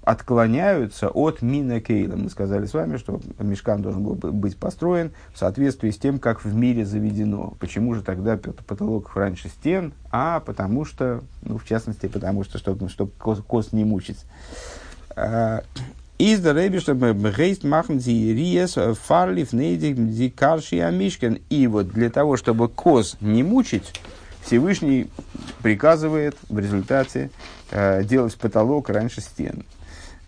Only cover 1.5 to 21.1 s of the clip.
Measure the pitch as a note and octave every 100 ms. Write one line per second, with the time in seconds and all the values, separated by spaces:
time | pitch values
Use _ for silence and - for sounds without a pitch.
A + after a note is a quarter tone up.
1.5 | C#3+ C3+ A#2 - G#2+ F#2+ F#2 G2+ - G2
2.5 | G2+ G#2 D#3 E3 C#3+ - G2 - - G#2
3.5 | G2 - G#2 G2 G2 G#2 - E2 G#2 G2
4.5 | F#2+ - - E3 F3+ E3 - - - F#2+
5.5 | G2+ C#3 C3 A2+ G#2 C#3 C#3 A#2+ A2 G#2+
6.5 | G#2 B2 A#2 G2+ G#2 G#2+ G#2 G#2+ G2+ -
7.5 | - F#2+ - A#2+ A2+ G2+ F#2 G#2 A2 F#2+
8.5 | - - G2+ G#2 A2 - G2 G2+ F2+ -
9.5 | - D3 F#3 E3 - - A#2 D3 E3+ -
10.5 | G#2+ G2 A#2+ D3+ - B2+ A#2+ C3 - -
11.5 | A2 - A2 A2+ A2 F#2+ G#2 F#2 G2+ G2
12.5 | - - G2 F#2 - G2+ - - G#2 G2+
13.5 | A#2+ A2 A2 A2 G2+ - F#2 - - -
14.5 | - - - - - - - A2 A2+ A2+
15.5 | A2 - - B2+ - - - G3 G#3+ E3+
16.5 | D3 F#3+ F3+ D#3 C3+ B2 G#2 G#2 G2 F3
17.5 | F#3+ D3 D3+ E3 C#3+ B2 A#2 A2 A2+ E3+
18.5 | F3 F3+ - A2 A#2+ - D#3+ F3+ F#3 C#3+
19.5 | A#2 D#3 E3+ D#3 C3 A2+ A2 B2+ - C#3
20.5 | D#3+ D3+ E3+ E3+ F3+ G3